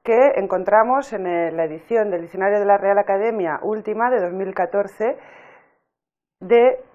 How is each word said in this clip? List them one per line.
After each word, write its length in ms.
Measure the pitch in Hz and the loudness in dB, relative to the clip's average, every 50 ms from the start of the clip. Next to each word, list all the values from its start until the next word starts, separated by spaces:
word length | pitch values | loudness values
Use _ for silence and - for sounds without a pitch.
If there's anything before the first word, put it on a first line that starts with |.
| - | -2
que 300 | - 226 233 262 285 - | 0 4 4 4 4 2
encontramos 760 | - 196 190 190 185 185 196 202 214 220 240 254 277 269 269 226 | 0 -2 -2 -2 -2 0 4 4 4 4 4 2 -2 -2 -4 -8
en 120 | 196 185 | -8 -6
el, 320 | 175 175 170 170 165 160 165 | -4 -2 -2 -2 -2 -2 -2
la 80 | 165 | -4
edición 460 | 156 156 160 - - 233 226 214 208 | -4 -4 -10 -8 -2 0 0 0 0
del 100 | 180 170 | -2 -6
Diccionario 380 | 170 170 - 190 190 202 202 208 | -6 -8 -6 -2 0 0 0 2
de 60 | 202 | 4
la 120 | 202 202 202 | 4 2 2
Real 220 | 202 196 202 202 | 4 2 2 2
Academia 600 | 196 190 196 196 208 233 233 214 185 160 147 - - | 2 0 0 -2 -2 -2 -2 -2 -4 -4 -4 -4 -4
última 480 | 208 214 214 208 214 214 220 233 247 | -6 -6 -6 -6 -6 -4 -2 -2 0
de 100 | 254 226 | 0 0
dos 100 | 180 175 | -2 -2
mil 220 | 175 185 196 190 190 | -4 -6 -8 -6 -4
catorce 640 | - 180 175 - 202 202 196 - - 220 240 294 - - - - - - - - _ _ _ _ _ _ _ _ _ _ _ _ _ _ _ _ - | -4 -4 -2 -2 -4 -4 -4 -6 -6 -4 -4 -4 -6 -12 -20 -20 -20 -20 -20 -20 _ _ _ _ _ _ _ _ _ _ _ _ _ _ _ _ -12
de 400 | - 180 240 233 240 254 247 - - _ _ | -2 2 4 4 6 4 2 0 -8 _ _